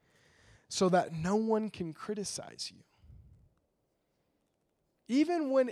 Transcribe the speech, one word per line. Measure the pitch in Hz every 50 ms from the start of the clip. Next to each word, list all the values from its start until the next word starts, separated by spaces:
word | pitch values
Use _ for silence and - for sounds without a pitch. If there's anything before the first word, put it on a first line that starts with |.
| _ _ _ _ _ _ _ _ _ - - - _ -
so | - - 196 180
that | 180 175 - - 165
no | 160 160 180 202
one | 220 226 220 220 214 220 208
can | - - 180 160
criticize | 151 - - - 208 208 190 - - - - - - - - - 90
you. | - - _ _ _ - - - - - - - - _ _ _ _ _ _ _ _ _ _ _ _ _ _ _ _ _ _ _ _ _ _ _ _ _ _ _ _ _ _ _ _ _
Even | - 233 285 311 330 349 330 302 262
when | 269 269 254 240